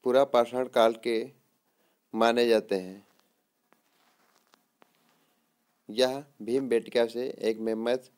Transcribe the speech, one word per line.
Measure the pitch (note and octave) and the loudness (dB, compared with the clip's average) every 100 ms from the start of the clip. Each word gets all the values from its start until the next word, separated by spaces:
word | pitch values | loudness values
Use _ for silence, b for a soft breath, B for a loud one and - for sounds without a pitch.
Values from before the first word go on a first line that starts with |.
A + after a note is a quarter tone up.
पुरापाषाण | B2+ B2+ C#3 B2 A#2 B2 B2+ | 2 2 4 2 0 -2 -2
काल | B2+ A2+ | 2 2
के | A#2 A#2+ A2+ B2+ _ _ _ _ _ _ _ _ | 2 -4 -4 -6 _ _ _ _ _ _ _ _
माने | A2 A2+ A#2+ A#2+ | 0 2 4 4
जाते | A2 A2 | 2 2
हैं। | G2 F#2 F#2+ _ _ _ _ _ _ _ _ _ _ _ _ _ _ _ _ _ _ _ _ _ _ _ _ _ _ _ _ - | -6 -6 -16 _ _ _ _ _ _ _ _ _ _ _ _ _ _ _ _ _ _ _ _ _ _ _ _ _ _ _ _ -12
यह | G#2+ B2+ C3+ D3 _ | 0 0 0 -12 _
भीमबेटका | A2 B2+ C3+ A#2 G#2+ A#2+ A#2 | -4 -4 0 -2 0 0 0
से | A#2 B2 - | -2 -8 -4
एक | A2 A2 | -4 -4
मेमथ | A2+ A2 A#2 C3 - | -4 -4 -2 -4 -6